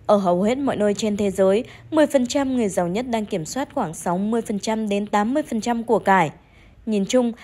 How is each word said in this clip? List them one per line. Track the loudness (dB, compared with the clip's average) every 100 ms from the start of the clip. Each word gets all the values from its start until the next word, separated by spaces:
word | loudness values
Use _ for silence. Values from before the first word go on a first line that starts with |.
| 2
Ở | 2
hầu | 4 2
hết | 2 0
mọi | 0 0
nơi | 0
trên | 0 -2 0
thế | -2
giới, | 2 4 2 -2 -12 -2
mười | 2 4
phần | 2 0
trăm | -2 -2 0
người | 0
giàu | 0 -2
nhất | -2 -4
đang | -4
kiểm | -4 -6
soát | -6 -6 -6
khoảng | -4 -6
sáu | -6 -4 -2
mươi | -2 -2
phần | -2 -4
trăm | -4 -4 -2
đến | -2 0
tám | 0 0
mươi | 0
phần | -2 -4
trăm | -2 -2
của | 0 2
cải. | 4 4 2 -4 _ -20 -20 -12 -4
Nhìn | -2 2
chung, | 2 0 -4